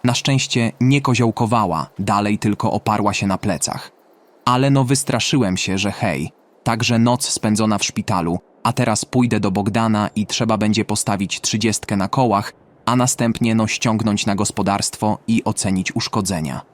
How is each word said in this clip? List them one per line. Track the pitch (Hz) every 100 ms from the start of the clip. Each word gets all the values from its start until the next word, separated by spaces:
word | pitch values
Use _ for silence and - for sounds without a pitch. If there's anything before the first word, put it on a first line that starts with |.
Na | 123
szczęście | 123 - 135 - 127 117 -
nie | 127 143
koziołkowała, | 135 120 117 - 113 117 101 80 69 -
dalej | 98 101 104 104
tylko | 107 101 113
oparła | 107 - 107 104
się | 98 101
na | 92
plecach. | 104 82 - - - _ _ _ _ _
Ale | - 127 135
no, | 135
wystraszyłem | 127 135 - 117 - 147 104 92
się, | - 95
że | 101
hej. | - 101 69 78 _ _ _
Także | - 113 113 117
noc | 120 123 -
spędzona | - 107 107 110 104
w |
szpitalu, | - - - 95 85 87 _ _
a | 120
teraz | 120 120 107
pójdę | - 127 120 110
do | 101
Bogdana | 95 101 110 113 107 104 -
i | 101
trzeba | - 113 107
będzie | 107 107
postawić | 101 104 - 101 98 -
trzydziestkę | - 110 110 104 - 101
na | 95
kołach, | - 123 101 107 - _ _ -
a | 123
następnie | 123 - 117 110 117
no | 110 110
ściągnąć | - 120 110 110 104 -
na |
gospodarstwo | 101 104 - 101 98 - - 107 107 -
i | 113
ocenić | - 107 104 95 92 -
uszkodzenia. | - - 92 90 76 64 -